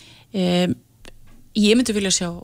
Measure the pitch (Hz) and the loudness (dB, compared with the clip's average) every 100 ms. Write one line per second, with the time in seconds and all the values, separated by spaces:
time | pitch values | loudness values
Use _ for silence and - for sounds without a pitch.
0 | - - _ 196 180 180 180 - _ _ | -20 -20 _ -4 0 0 0 -4 _ _
1 | - - - - - 214 208 233 233 208 | -20 -20 -20 -20 -8 0 4 4 2 -2
2 | 190 - 175 170 | -2 -2 -4 -10